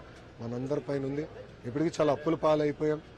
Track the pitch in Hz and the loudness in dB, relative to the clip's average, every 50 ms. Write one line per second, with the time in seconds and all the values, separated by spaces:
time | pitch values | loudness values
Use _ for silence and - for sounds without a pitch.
0 | - - - - - - - - 117 117 120 123 131 135 147 143 - 151 143 139 | 0 -4 -18 -18 -18 -18 -14 -10 -6 -4 -4 -4 -2 0 0 -2 0 0 -2 -2
1 | 135 135 143 147 156 - - - - - - - - 123 117 147 160 175 - - | 0 -2 -2 -2 -4 -6 -8 -14 -14 -16 -16 -10 -8 -4 0 0 0 0 2 4
2 | 156 151 135 139 - 160 160 - - 156 156 151 151 147 139 - 156 151 151 156 | 4 4 4 2 2 0 0 2 4 4 4 6 4 2 2 2 2 0 0 0
3 | - - - | -4 -14 -20